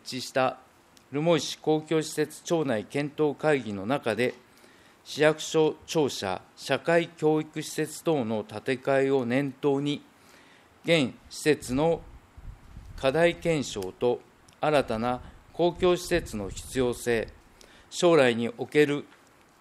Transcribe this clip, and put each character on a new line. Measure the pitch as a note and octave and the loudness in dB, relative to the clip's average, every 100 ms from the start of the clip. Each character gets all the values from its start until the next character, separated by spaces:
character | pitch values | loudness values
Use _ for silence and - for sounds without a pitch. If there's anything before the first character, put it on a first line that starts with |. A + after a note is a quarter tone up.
| - | -10
置 | B2+ | -10
し | - | -4
た | C3+ C3 - - _ _ _ _ | 0 0 -2 -12 _ _ _ _
留 | C#3 | -2
萌 | E3 D#3 | 2 2
市 | - - | 0 -4
公 | D#3 D#3 D#3 | 0 0 0
共 | D#3+ | -2
施 | D#3 | -2
設 | - D3+ - | -4 -4 -6
庁 | - E3+ | -2 0
内 | C3+ G#2+ F#2 | 0 -2 -4
検 | C#3 D3 | -4 -4
討 | - D3+ C3 | 0 0 0
会 | D#3 C#3+ | 0 0
議 | A2 | -2
の | G2 G2+ | -6 -4
中 | C#3+ A#2 G#2+ | -2 -2 -2
で、 | B2 - - _ - - - _ | -2 -4 -14 _ -20 -20 -20 _
市 | - - | -12 2
役 | D3+ D#3 | 2 2
所 | - D#3+ D3+ - - | 0 2 2 0 -4
庁 | D#3+ C3 | 0 0
舎、 | - G2 F#2 - - | -2 -6 -6 -10 -12
社 | - C3+ | -2 -2
会 | - E3+ E3 | 2 2 0
教 | - D#3 D#3 | -2 0 0
育 | D#3 D#3 | -2 -10
施 | D3 | -8
設 | - D3+ - E3+ | -6 -6 -4 -2
等 | D3+ | 0
の | A2 A2 G2+ | 0 -4 -4
建 | G#2+ | -6
て | - B2+ | -4 -2
替 | C#3 C3+ C3+ | 2 2 4
え | |
を | C#3 A#2 | 2 2
念 | C3 C#3+ | 0 -2
頭 | - D3 C#3 | -2 0 0
に、 | C#3+ D3 - _ - - - - _ _ D#3 | 0 -4 -8 _ -20 -20 -20 -20 _ _ 0
現 | E3 A#2 - - | 2 2 -4 -16
施 | - | -2
設 | D#3 C#3+ A#2 | 0 0 0
の | C3 E3 E3 - - - - - - - - - - | 0 0 0 -6 -20 -20 -20 -18 -18 -20 -20 -18 -4
課 | C3+ | 0
題 | D#3 E3+ E3+ | 2 2 2
検 | E3+ D#3 A#2 | -2 -2 -2
証 | G#2 F#2 | -6 -8
と | - B2 A#2+ - _ - _ | -2 0 0 -6 _ -20 _
新 | D3+ D3 - | 2 2 2
た | A2 | -2
な | B2 B2+ - - - - | -2 -4 -8 -20 -12 -2
公 | E3+ | 0
共 | F3 F3+ F3 | 2 0 0
施 | - | 0
設 | - - G#2+ | -4 -4 -8
の | F#2+ | -8
必 | - - C3+ | -10 -8 -2
要 | B2 | -2
性、 | A#2 A#2+ A2+ - - _ - - - _ | -2 -2 -2 -4 -12 _ -20 -20 -20 _
将 | - F3 D#3+ | 0 6 6
来 | B2+ A2+ | 6 4
に | A#2 - | -2 -6
お | A#2+ | 0
け | D3+ C#3+ | 4 4
る | D3 - - _ _ _ _ | 2 -8 -18 _ _ _ _